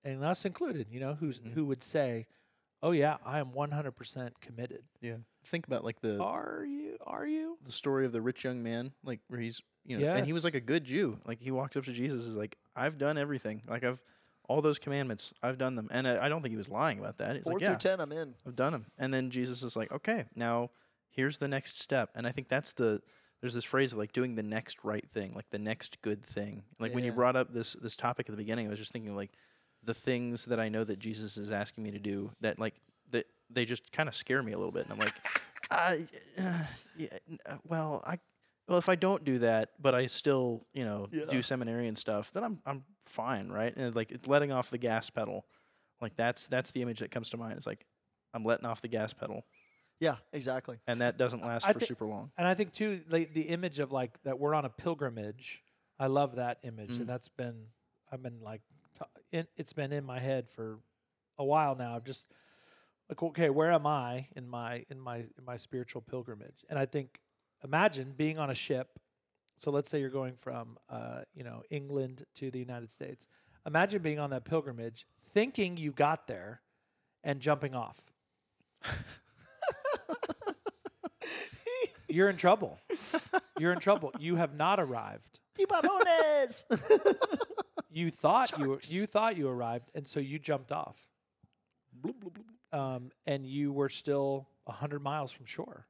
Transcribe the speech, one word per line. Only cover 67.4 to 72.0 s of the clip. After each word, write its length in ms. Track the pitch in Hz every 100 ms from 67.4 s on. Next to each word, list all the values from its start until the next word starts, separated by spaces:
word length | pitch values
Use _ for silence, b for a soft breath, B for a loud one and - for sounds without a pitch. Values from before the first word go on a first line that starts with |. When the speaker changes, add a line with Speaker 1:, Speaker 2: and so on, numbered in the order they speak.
| _ _
Speaker 1:
imagine 480 | 135 151 208 135 135 135
being 200 | 151 156
on 120 | 143
a 40 |
ship. 460 | 127 - 131 131 - _ _ _ _ _ _
So 140 | -
let's 180 | 143 147
say 100 | 151
you're 80 | 135
going 260 | 135 127 123
from, 420 | 127 120 117 117 _
uh, 320 | 120 117 120 -
you 100 | -
know, 200 | 120 117 -
England 560 | 147 139 143